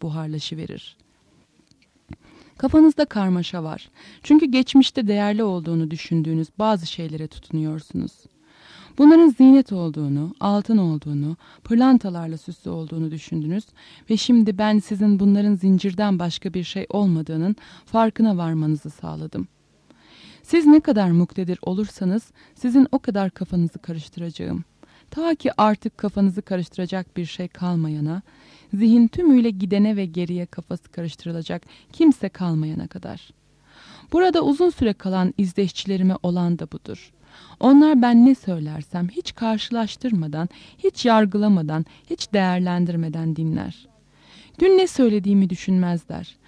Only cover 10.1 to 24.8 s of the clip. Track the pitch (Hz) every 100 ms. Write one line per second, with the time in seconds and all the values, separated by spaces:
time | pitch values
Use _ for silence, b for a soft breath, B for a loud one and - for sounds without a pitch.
10.1 | 143 160 - 202 202 202 220 175 151 151
11.1 | 143 147 170 b b - 233 262 247 196
12.1 | 175 165 156 - 170 175 165 160 165 160
13.1 | 156 - 165 151 190 - b b b b
14.1 | 220 - 240 214 196 214 214 - 202 208
15.1 | 202 202 202 208 196 190 185 196 180 208
16.1 | 185 175 - 190 180 170 196 190 208 202
17.1 | 160 160 160 180 208 B B B 226 226
18.1 | - 220 180 165 160 156 151 151 - 160
19.1 | 156 156 - 190 _ _ _ _ b b
20.1 | b b b - 339 294 302 302 214 185
21.1 | 170 175 - 180 - - 185 208 - 185
22.1 | 208 - b b b 247 262 262 262 -
23.1 | 202 190 - 180 180 170 - - 165 -
24.1 | - 170 156 175 180 - _